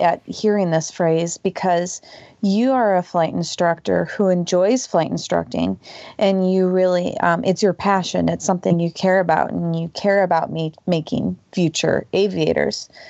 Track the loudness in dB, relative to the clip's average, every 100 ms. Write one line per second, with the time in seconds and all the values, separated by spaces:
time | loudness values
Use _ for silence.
0 | 0 0 -6 -4 0 2 2 0 -2 -2
1 | 0 2 -2 -4 -6 -2 0 0 -2 -10
2 | -18 -20 -20 -4 0 2 2 2 2 2
3 | 0 0 0 -2 -6 0 0 0 0 0
4 | -2 0 2 2 0 2 2 2 0 -2
5 | 0 -4 -2 -2 -2 -4 -2 -4 -10 -20
6 | -14 -2 0 2 2 2 2 2 2 0
7 | -2 -2 0 0 0 2 0 0 0 0
8 | 0 0 0 0 -2 -2 0 0 0 0
9 | 2 2 2 2 0 -2 -2 -4 -6 -4
10 | 0 2 2 0 -2 -4 -6 -6 -2 -2
11 | -2 -4 -4 -6 _ -2 0 0 0 0
12 | 0 0 0 0 0 0 0 -4 -14 -20